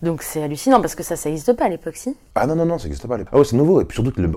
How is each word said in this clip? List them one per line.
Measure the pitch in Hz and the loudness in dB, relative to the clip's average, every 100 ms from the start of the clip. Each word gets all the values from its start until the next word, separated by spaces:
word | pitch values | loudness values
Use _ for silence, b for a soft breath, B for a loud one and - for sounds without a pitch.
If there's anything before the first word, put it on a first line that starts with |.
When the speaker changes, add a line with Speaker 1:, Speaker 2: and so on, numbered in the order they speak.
Speaker 1:
Donc | 165 156 | -4 -4
c'est | - 156 | -6 -6
hallucinant | 151 147 269 247 | -6 -2 4 4
parce | 160 | 4
que | - | -6
ça, | 170 165 | -6 -6
ça | 151 | -4
existe | 156 147 | -2 0
pas | 240 254 | 0 0
à | |
l'époque, | 165 165 - | -4 -8 -10
si ? | 247 285 _ - | -8 -10 _ -2
Speaker 2:
Ah | 131 | 0
non, | 160 | 0
non, | 165 | 0
non, | 165 | -2
ça | 76 | -6
existe | 71 110 | -8 -6
pas | 117 | -6
à | |
l'époque. | 92 | 0
Ah | 135 | 2
ouais, | 139 | 4
c'est | 120 | 4
nouveau. | 156 170 | 4 4
Et | 85 | 2
puis | - | 0
surtout, | 123 | -2
que | 110 | 0
le, | 85 | 0